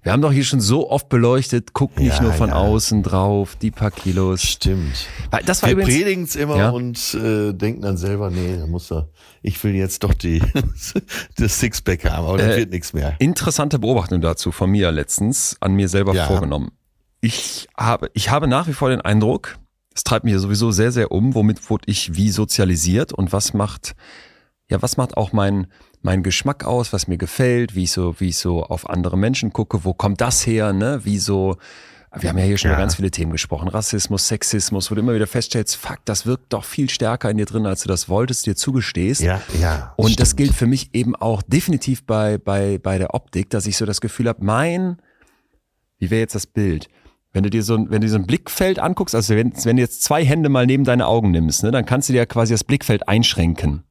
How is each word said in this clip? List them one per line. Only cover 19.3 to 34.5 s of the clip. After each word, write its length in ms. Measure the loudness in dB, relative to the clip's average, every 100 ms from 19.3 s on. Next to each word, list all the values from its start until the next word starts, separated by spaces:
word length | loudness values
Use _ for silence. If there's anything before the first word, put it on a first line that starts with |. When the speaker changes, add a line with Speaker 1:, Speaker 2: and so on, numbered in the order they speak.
| 0 -6 -18 -20 _ _
Speaker 1:
es 100 | -8
treibt 200 | -2 0
mich 80 | 2
ja 60 | 0
sowieso 320 | 0 0 2
sehr, 200 | 2 2
sehr 180 | 2 0
um, 220 | 2 2
womit 340 | 4 2 2 -2
wurde 140 | -4 -2
ich 280 | -4 -2 0
wie 140 | 2
sozialisiert 840 | 2 -2 2 2 2 2 0 0
und 200 | -2 -2
was 200 | -2 -2
macht, 420 | -2 -4 -6 -14 -16 -20 -20 -20 _ _ _ _
ja, 100 | -4
was 160 | -2 -2
macht 200 | -2 -2
auch 160 | 0
mein, 340 | 0 2 0 -4 _ _ _
mein 220 | 0 0
Geschmack 420 | 0 -2 -4 -4
aus, 280 | -2 -2 -2
was 160 | -4 -2
mir 100 | -4
gefällt, 560 | -4 0 2 2 0
wie 100 | -2
ich 60 | -2
so, 220 | 0 -2 0
wie 80 | -2
ich 80 | -2
so 240 | -2 -2
auf 260 | -2 -6 -4
andere 300 | -2 0 0
Menschen 340 | 0 0 -2
gucke, 320 | -2 -2 -2
wo 80 | -2
kommt 260 | 0 -2 0
das 260 | 0 0 0
her, 260 | 0 2
ne, 280 | 0 0 -2
wie 160 | -2 -2
so, 380 | 0 0 0 -2 -10 -20 -20 -20 _ -6
wir 140 | -2
haben 80 | 2
ja 60 |
hier 120 | 2 2
schon 140 | 2
Speaker 2:
Ja. 60 | 2
Speaker 1:
über 60 |
ganz 120 | 0
viele 160 | 0 -2
Themen 220 | -2 -4
gesprochen, 340 | -4 -4 -4 -4
Rassismus, 600 | -4 -4 -4 -2 -2 -2
Sexismus, 600 | -2 -2